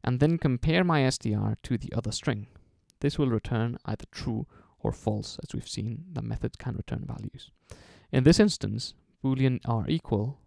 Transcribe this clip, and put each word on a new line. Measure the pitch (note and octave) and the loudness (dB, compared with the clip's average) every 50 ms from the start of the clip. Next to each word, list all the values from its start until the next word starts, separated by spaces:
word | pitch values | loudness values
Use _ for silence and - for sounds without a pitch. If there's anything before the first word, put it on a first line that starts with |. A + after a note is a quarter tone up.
| - | 0
and | B2 B2 B2+ | -2 2 4
then | C#3+ D#3 E3 D#3+ | 4 4 4 4
compare | - D3 B2+ B2 - D#3+ D#3+ F3+ F#3 | 2 2 2 2 2 2 4 4 4
my | F3 E3 D3 | 4 4 4
S | C3 C3 B2+ - | 4 2 2 0
T | - - G#2+ | -2 -2 0
R | G#2 G#2 G#2 A2 - | 0 0 -2 -2 -4
to | - - B2 A2 | -4 -4 -4 -4
the | - - | -4 -4
other | - A#2 - G#2 | -6 -4 -4 -4
string." | - - - D3+ A#2 G#2 G2+ - _ - - _ _ _ _ _ _ _ | -6 -2 -2 -2 -2 -2 -6 -14 _ -20 -20 _ _ _ _ _ _ _
This | - C#3+ - - | -2 -2 0 2
will | D3 C3 | 0 2
return | A2+ G#2+ - - A#2+ A#2+ A2+ A#2 A#2+ - _ | 0 0 -2 -2 -2 -2 -2 -2 -4 -8 _
either | - G#2+ - - _ | -8 -8 -8 -8 _
true | - - - - A2+ A2+ - - - - - _ _ _ | -14 -8 -6 -4 -4 -4 -6 -8 -12 -20 -20 _ _ _
or | - G#2+ | -4 -4
false. | - - - A#2 G#2+ G#2 - - - - | -4 -2 -4 -4 -4 -4 -6 -10 -12 -14
As | - - - | -12 -10 -10
we've | - - - | -10 -10 -8
seen, | - - G#2 A2+ A#2 - E3 F#3+ | -8 -6 -6 -6 -6 -8 -12 -10
the | E3 B2 | -10 -8
method | A#2 A2 A2+ - - A2+ - - | -6 -6 -6 -4 -4 -6 -8 -8
can | - B2+ - | -10 -8 -8
return | - - - - - - | -8 -8 -8 -8 -8 -8
values. | - - - - - - - - - _ _ _ _ - - - - - - _ _ | -10 -10 -10 -10 -12 -12 -14 -20 -20 _ _ _ _ -20 -20 -20 -20 -20 -20 _ _
In | - C3 B2+ | 0 6 8
this | D3 F3 - | 8 8 8
instance, | G#3 G#3 - - - G#2 G2+ B2+ - - - _ _ _ _ _ | 6 6 4 0 -4 -4 -4 -4 -6 -10 -14 _ _ _ _ _
boolean | - C3+ C3+ C3 C3 C3 B2+ A#2 - | -2 -2 2 4 2 2 2 0 -2
R | - A#2 A2 - - | -2 -2 -2 0 0
equal | D3+ D#3+ _ - A#2 G2+ G#2+ B2 C#3+ - - | -2 -2 _ -2 -2 -2 -2 -4 -6 -12 -18